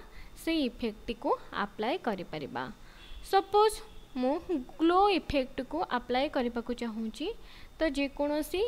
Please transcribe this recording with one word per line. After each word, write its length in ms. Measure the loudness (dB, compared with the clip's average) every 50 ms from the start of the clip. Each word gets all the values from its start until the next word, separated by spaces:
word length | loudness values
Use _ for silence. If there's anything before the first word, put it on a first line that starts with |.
| -2 -6 -12 -14 -14 -14 -14 -6 -2
ସେହି 180 | 2 2 4 2
ଇଫେକ୍ଟଟିକୁ 640 | 2 0 -2 -4 -4 -4 -4 -6 -6 -6 -2 2 0 0 0 0 -6 -4 -4 -4
apply 320 | -4 -2 -2 0 0 0 0 0 -2
କରିପାରିବା। 560 | -2 -2 -4 -6 -6 -6 -6 -6 -4 -4 -6 -6 -8 -12 -16 -18 -18 -18 -14 -12 -12 -12 -4 4
Suppose 480 | 4 4 4 6 6 6 6 6 4 2 -6 -12 -14 -16 -16 -10 -4 0
ମୁଁ 160 | 2 2 2 0 0 -2 -2 -2 -2 -4 -4 2
ଗ୍ଲୋ 200 | 4 6 8 8 8 6
ଇଫେକ୍ଟକୁ 680 | 6 4 0 2 0 0 0 0 -4 -6 -6 -4 -2 -4 -2 0 -2 -2
apply 300 | -2 0 0 2 2 2
କରିବାକୁ 420 | 2 0 0 0 0 -2 -4 -4 -4
ଚାହୁଁଛି, 540 | -4 -4 -4 -4 -4 -4 -6 -4 -4 -6 -6 -6 -6 -10 -14 -16 -16 -16 -16 -4 0
ତ 40 | 0 2 2 2
ଯେକୌଣସି 680 | 0 0 0 0 0 2 2 0 0 0 0 0 0